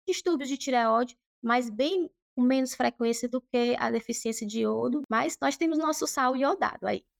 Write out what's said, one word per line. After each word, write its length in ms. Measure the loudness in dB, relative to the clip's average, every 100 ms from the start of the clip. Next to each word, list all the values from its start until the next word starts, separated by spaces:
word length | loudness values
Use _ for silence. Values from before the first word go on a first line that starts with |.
| -4
distúrbios 440 | -2 0 0 -2
de 80 | -4
tireoide, 600 | 0 2 4 2 0 -6 _ _
mas 280 | 0 0 0
bem 420 | 0 0 0 -2 _ _ 0
com 60 |
menos 340 | 2 4 0 0
frequência 540 | -2 0 -2 0 -2
do 100 | -4
que 360 | -2 0 0 0
a 100 | 0
deficiência 560 | -2 -2 -6 -4 -4 -4
de 160 | -2
iodo. 420 | 0 0 0 -2 -2
Mas 280 | -2 -2 -2
nós 140 | -2 0
temos 220 | 0 2
nosso 280 | 0 0 -2
sal 300 | 0 0 2
iodado 500 | 0 0 -2 -2 -4
aí. 200 | -4 -6